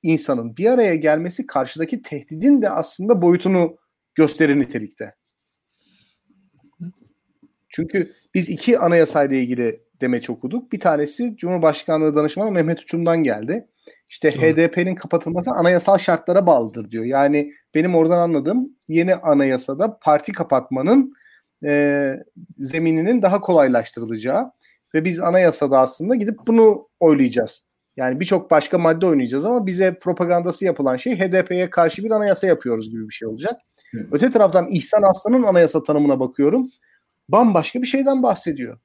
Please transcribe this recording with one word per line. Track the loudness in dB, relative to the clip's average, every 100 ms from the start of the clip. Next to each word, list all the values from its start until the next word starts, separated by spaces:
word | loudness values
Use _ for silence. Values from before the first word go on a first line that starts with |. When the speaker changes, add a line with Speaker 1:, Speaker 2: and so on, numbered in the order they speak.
Speaker 1:
insanın | 0 -2 -2 -4 -6 -4
bir | 0
araya | 2 2
gelmesi | 0 0 0 -2 -8 -6
karşıdaki | -4 -4 -6 -8 -8
tehdidin | -10 -14 -12 -2 2 2
de | 2
aslında | -4 -8 -8 0 2
boyutunu | 4 4 2 2 0 -4 _ _ _
gösterir | 2 2 4 2 2
nitelikte. | 0 -6 -10 _ -18 _ _ _ _ _ _ _ _ _ _ _ _ _ _ _ _ _ -18 _ _ _ _ _ _ _ _
Çünkü | -10 -6 -4 -6 _ _
biz | -4 -4
iki | -4 0 2
anayasayla | 4 4 2 2 0 0
ilgili | -2 -2 -4 -6 _ _
demeç | -4 -2 -4
okuduk. | -10 -8 -8 -8
Bir | -2
tanesi | 0 0 -2 -4 -8 -6
Cumhurbaşkanlığı | -4 0 0 0 -4 0 0 0
Danışmanı | -2 -4 -4
Mehmet | -2 -2 -4
Uçum'dan | -6 -4 0 0
geldi. | 0 -2 -6 -8 -8 _ -20 _ _
İşte | -2 -2
Speaker 2:
Doğru. | 2
Speaker 1:
H | 2 4
D | 2
P'nin | 0 -4
kapatılması | -4 -4 -4 -2 -6 -4
anayasal | 0 2 2 4 2
şartlara | 2 -2 2 2 4
bağlıdır | 2 2 -8 -10
diyor. | -8
Yani | -4 0 2 2 -2 -10 _
benim | -2 0
oradan | 2 2 2
anladığım | 2 0 0 -2 -4 _ -4
yeni | -2 0
anayasada | 0 2 2 2 -2 -4 -4 -4 -2
parti | 0 0 0
kapatmanın, | -8 -2 -2 -2 -4 2 2 2 _ _ _ _ _
e, | -2 0 0 0 -2 -6 -14 -20 -20 -12
zemininin | -8 -4 -2 0 0 2
daha | 2 0
kolaylaştırılacağı | 2 4 4 2 -2 -10 -10 -8 -4 -4 -4 _ _ _ _
ve | -4
biz | -2 -2
anayasada | 0 4 2 2 2 4
aslında | 2 0 -4
gidip | -2 -2 -6 0
bunu | 6 6 4 -8 _
oylayacağız. | 2 4 2 0 -4 -10 _ _ _ -6
Yani | -6 -4
birçok | -2 -2 2
başka | 0 2 0
madde | 0 2 2
oynayacağız | 0 0 -2
ama | -2 -2 -2
bize | 0 -2 -2
propagandası | -6 -4 0 0 -2 -2
yapılan | -4 -2 -2 -2
şey | -4 -2
H | 0
D | 0
P'ye | 0 -2 -2
karşı | 2 0 0
bir | -4
anayasa | -2 0 0 0
yapıyoruz | 0 0 -4 -6
gibi | -12 -12
bir |
şey | -12 -12
olacak. | -8 -8 -8 _ _ _
Speaker 3:
Hı. | -14 -4
Speaker 1:
Öte | 0 2
taraftan | 4 4 4 0
İhsan | -4 0 4
Aslan'ın | 4 2 2 2
anayasa | 4 4 4 2
tanımına | 0 0 2 0
bakıyorum. | -2 0 2 2 -2 _ _ _ _ _ 0
Bambaşka | 2 4 2 -2 -6
bir | -4
şeyden | -2 0 0
bahsediyor. | 0 -2 -6 -8 -10 -12